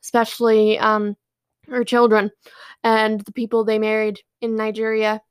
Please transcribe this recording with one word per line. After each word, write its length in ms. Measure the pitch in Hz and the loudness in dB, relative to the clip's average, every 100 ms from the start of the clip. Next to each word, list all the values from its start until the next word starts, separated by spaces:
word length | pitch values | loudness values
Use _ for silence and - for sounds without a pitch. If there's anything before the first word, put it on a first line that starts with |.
especially, 760 | - 240 226 - 233 220 214 214 | -2 -2 -2 0 2 4 4 2
um, 380 | 214 214 208 208 _ _ _ _ _ | 0 0 -2 -8 _ _ _ _ _
her 160 | 247 | -6
children 480 | 240 240 240 214 208 _ - - - - | 0 2 4 4 0 _ -20 -20 -20 -4
and 380 | 226 220 220 214 | 0 2 2 -2
the 120 | 202 | -8
people 300 | 233 226 233 | -8 -2 0
they 160 | 214 220 | 0 0
married 420 | 214 214 214 196 _ _ | 0 0 -2 -6 _ _
in 160 | 233 220 | -6 -4
Nigeria 680 | 220 214 220 220 214 220 _ | -4 -4 -4 -2 -2 -4 _